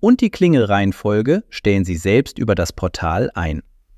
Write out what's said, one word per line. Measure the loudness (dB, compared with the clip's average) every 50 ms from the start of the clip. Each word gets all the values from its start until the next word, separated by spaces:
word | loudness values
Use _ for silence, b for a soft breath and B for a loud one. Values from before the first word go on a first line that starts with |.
und | 2 2 4 4
die | 2 -2
Klingelreihenfolge | 0 0 2 2 4 2 2 2 2 2 2 0 -2 -2 -2 -2 0 0 0 0 0 -2 -2 -8
stellen | -16 -6 -2 0 0 0 0
Sie | -2 -4 -4
selbst | 0 2 2 2 2 0 -6 -6
über | -2 -2 0
das | 0 -2 -4 -4
Portal | -6 -6 -6 -6 -4 -4 -4 -2 -2 -4 -4 -4
ein. | -6 -6 -4 -6 -8 -10 _ _ _ _ _ -20